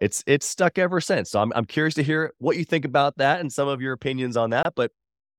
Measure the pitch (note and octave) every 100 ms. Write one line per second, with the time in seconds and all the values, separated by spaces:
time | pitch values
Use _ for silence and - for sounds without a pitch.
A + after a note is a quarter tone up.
0 | G2+ - - C#3+ - - F3+ F#3+ F3+ F3+
1 | - C#3 F#2 G2+ A2 A#2+ G#2+ D3+ D#3 D3+
2 | C#3+ D#3 D#3+ - C3 F3 D#3+ D#3+ C3+ C#3+
3 | C#3+ - C#3 F3 D3+ - C#3 C3+ C3 B2+
4 | C#3 C3 B2+ A#2 A2+ A#2+ A#3+ - A#2 _
5 | _ _ _